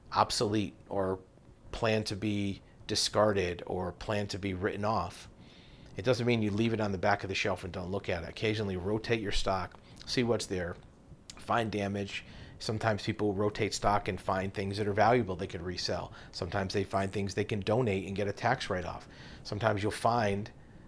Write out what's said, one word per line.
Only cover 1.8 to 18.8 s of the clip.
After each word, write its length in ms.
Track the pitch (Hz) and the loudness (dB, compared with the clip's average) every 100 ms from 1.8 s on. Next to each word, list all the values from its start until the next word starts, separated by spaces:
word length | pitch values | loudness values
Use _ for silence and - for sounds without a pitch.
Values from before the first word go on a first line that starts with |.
| 113 110 110 | 2 2 0
to 100 | 101 | -2
be 440 | 107 101 98 92 - - - | -2 0 0 -4 -10 -18 -4
discarded 760 | 107 - 110 107 98 90 85 - | 0 2 4 6 6 2 -2 -4
or 260 | 90 90 | -4 -4
planned 380 | - - 104 101 | -6 -4 -2 -2
to 80 | 95 | -4
be 160 | 98 | -4
written 300 | 90 101 98 | -2 -2 0
off. 440 | 104 110 87 - - - - - - - - - | 0 0 -2 -8 -16 -20 -20 -20 -20 -20 -14 -4
It 80 | |
doesn't 220 | 101 120 120 | 2 2 4
mean 160 | 117 | 4
you 80 | 107 | 2
leave 240 | 101 113 | 2 2
it 60 | 113 | 2
on 120 | 104 | 0
the 60 | 95 | 2
back 240 | 98 101 | 2 2
of 60 | 98 | 0
the 60 | |
shelf 300 | 95 - 92 | -2 0 -2
and 80 | 95 | -4
don't 180 | 87 90 | -6 -4
look 180 | 98 - | -4 -2
at 140 | 87 | -4
it. 60 | 82 | -4
Occasionally 480 | - 110 107 101 92 | -2 0 0 0 -2
rotate 440 | 90 104 110 117 | 0 -2 0 0
your 120 | 101 | 2
stock, 460 | - 107 95 90 - - - | 0 2 0 -2 -10 -20 -16
see 180 | - - | -4 0
what's 240 | 117 110 - | 4 2 2
there, 300 | 92 87 90 - - - - - - | -2 -2 -6 -14 -20 -20 -20 -18 -12
find 320 | - 113 110 | 0 2 2
damage. 540 | 104 101 101 98 - - - - - | 0 -2 -2 -4 -6 -12 -16 -16 -10
Sometimes 440 | - 110 113 104 | -4 0 2 0
people 320 | - 104 104 | 0 0 0
rotate 400 | 95 104 - 104 | 2 0 2 -2
stock 340 | - 107 101 104 | 2 2 2 2
and 100 | 92 | -4
find 340 | - 95 95 | 0 0 0
things 260 | 101 98 101 | -2 -4 -2
that 100 | 104 | 0
are 60 | |
valuable 420 | 98 107 127 98 85 | 6 6 6 4 -2
they 100 | 95 | -4
could 160 | 90 | -6
resell. 500 | 90 90 - 76 - - - | -6 -4 -2 -2 -4 -12 -14
Sometimes 400 | - 90 101 95 | -6 -2 0 0
they 120 | 104 | 0
find 280 | 95 98 98 | 0 0 0
things 220 | 104 98 | 0 -2
they 100 | 104 | -2
can 160 | 101 107 | -2 0
donate 460 | 98 110 120 95 92 | 2 2 4 0 -2
and 100 | 98 | -2
get 120 | 101 | -2
a 40 | |
tax 380 | - 82 80 - | 0 2 2 0
write-off. 360 | 92 | -2